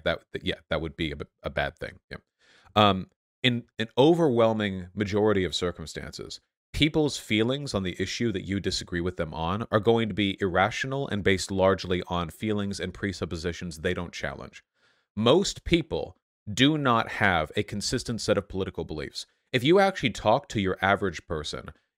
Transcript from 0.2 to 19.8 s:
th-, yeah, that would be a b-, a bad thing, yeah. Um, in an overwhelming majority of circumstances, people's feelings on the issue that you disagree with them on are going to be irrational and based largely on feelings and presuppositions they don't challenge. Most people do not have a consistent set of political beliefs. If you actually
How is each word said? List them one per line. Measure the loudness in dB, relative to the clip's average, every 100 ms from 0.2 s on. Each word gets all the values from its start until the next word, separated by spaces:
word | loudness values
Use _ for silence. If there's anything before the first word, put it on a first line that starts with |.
| _
th-, | -10 -6
yeah, | -8 -4
that | -4
would | -4 -6
be | -6
a | -6
b-, | -12 _
a | -8
bad | -4 -4 -4
thing, | -14 -14 -16
yeah. | -18 _ _ _ _ _ 4
Um, | 6 4 -2 _ _ _
in | 0 0 -6 -8
an | -4 4
overwhelming | 6 6 4 4 4 4 -2 -4 -8
majority | -4 -2 2 4 4 0
of | -2
circumstances, | -4 -6 -12 -12 -12 -12 -14 -14 _ _ _
people's | 0 2 2 0 -2
feelings | -2 0 2 -2 -4
on | -4
the | -4 -4
issue | -6 -2 -2
that | -2 -4
you | -4
disagree | -2 -4 -4 -4
with | -2 -4
them | -6
on | -4 -4 -2 0
are | 0
going | 4 2 2
to |
be | 0 0 0
irrational | 0 4 2 0 -4 -4 -4
and | 0
based | 2 2 0
largely | 4 4 4 0 -4 -2
on | -4 -4
feelings | -4 -2 -2 -2 -4
and | -8
presuppositions | -6 -6 -4 -6 -4 -6 -6 -10 -4
they | -2
don't | -2 -6
challenge. | -8 -8 -8 -14 -18 _ _ _ _ _ 0
Most | 4 6 4 -4
people | 0 0 2 -4 -6 -12 _ _ -6
do | 2 4 4
not | 2 2 0
have | 0 2 2 0 -2
a |
consistent | -4 -4 -4 -4 -4 -6
set | 0 0
of | 0
political | -6 -6 -6
beliefs. | -8 -6 -8 -10 -14 _ _
If | 0
you | 4
actually | 4